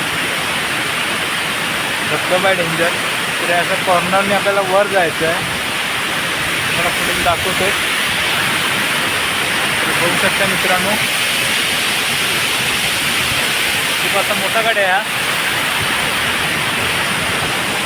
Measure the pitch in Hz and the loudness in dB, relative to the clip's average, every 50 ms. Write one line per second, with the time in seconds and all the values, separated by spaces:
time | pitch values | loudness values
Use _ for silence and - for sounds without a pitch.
0 | - - - - - - - - - - - - - - - - - - - - | -2 -2 -2 -2 -2 -2 -4 -4 -4 -4 -2 -2 -2 -2 -2 -2 -2 -2 -2 -2
1 | - - - - - - - - - - - - - - - - - - - - | -2 -2 -2 -2 -2 -2 -2 -2 -2 -2 -2 -2 -2 -2 -2 -2 -2 -2 -2 -2
2 | - - 151 147 - - 185 185 190 190 190 180 170 165 160 160 165 175 - - | -2 -2 -2 0 0 2 2 2 4 2 2 2 0 0 0 0 0 0 0 0
3 | - - - - - - - - - - 175 175 165 170 190 - - 190 180 175 | -2 -2 -2 -2 -2 -2 -2 -2 0 0 2 2 2 2 0 0 2 4 4 4
4 | 170 180 190 196 196 196 202 190 - 202 196 202 196 185 185 196 208 196 196 190 | 4 4 2 2 4 4 2 2 2 2 2 2 2 4 4 4 4 4 4 2
5 | 175 156 143 - 160 160 170 - - - - - - - - - - - - - | 2 2 2 0 0 0 0 0 -2 -2 -4 -4 -4 -4 -2 -2 -2 -2 -2 -2
6 | - - - - - - - - - - - - - - - 170 170 175 175 - | -2 -2 -2 -2 -2 -2 -2 -2 -2 -2 -2 -2 0 0 0 0 0 0 0 0
7 | - 180 175 175 175 175 170 160 - 190 175 - 185 196 - - - - - - | 0 0 0 2 2 2 2 2 2 0 0 0 0 0 0 0 0 0 0 0
8 | - - - - - - - - - - - - - - - - - - - - | 0 0 0 0 0 0 0 0 0 0 0 0 0 0 0 0 0 0 0 0
9 | - - - - - - - - - - - - - - - - - - - - | 0 -2 -2 -2 -2 -2 -2 0 0 0 0 0 0 0 0 0 0 0 0 0
10 | 165 175 180 175 185 190 185 - 196 190 190 165 165 180 180 180 185 196 214 214 | 2 2 2 2 0 0 2 2 0 0 0 0 2 2 2 2 2 2 0 0
11 | - - - - - - - - - - - - - - - - - - - - | 0 0 0 0 0 0 0 0 0 0 0 0 0 0 0 0 0 0 0 0
12 | - - - - - - - - - - - - - - - - - - - - | -2 -2 0 0 0 0 0 0 0 0 0 0 0 0 0 0 0 0 0 0
13 | - - - - - - - - - - - - - - - - - - - - | 0 0 0 0 0 0 0 0 0 0 0 0 0 0 0 0 0 0 0 0
14 | - - - 196 185 - 208 202 190 185 - 226 220 226 220 208 196 185 185 196 | 0 0 0 0 0 0 0 0 0 0 2 2 2 2 2 4 4 4 4 2
15 | 220 - - - - - - - - - - - - - - - - - - - | 2 0 -2 -2 -2 -2 -2 -2 0 0 0 0 0 0 0 0 0 0 0 0
16 | - - - - - - - - - - - - - - - - - - - - | 0 0 0 0 0 0 0 0 0 -2 -2 -2 -2 -2 -2 -2 0 0 0 0
17 | - - - - - - - - - - - - - - - - - | 0 -2 -2 -2 -2 -2 -2 -2 -2 -2 -2 -2 -2 -2 -2 -2 -2